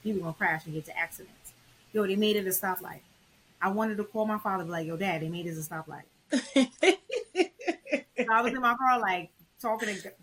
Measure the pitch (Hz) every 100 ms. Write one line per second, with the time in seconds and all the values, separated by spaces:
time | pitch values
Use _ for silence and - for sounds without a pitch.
0 | 214 202 165 156 190 160 160 156 151 -
1 | 165 - 127 - - _ _ _ _ 214
2 | 202 196 214 208 190 185 196 185 - -
3 | _ _ _ _ _ - 185 202 220 208
4 | 208 220 214 214 208 190 170 170 160 165
5 | 196 160 160 170 170 160 156 165 156 143
6 | - _ - 262 - 277 254 - 349 381
7 | - 494 - 359 359 - - - - 277
8 | - - 233 226 240 262 247 247 262 247
9 | 208 180 165 _ _ - 233 220 214 190
10 | 190 -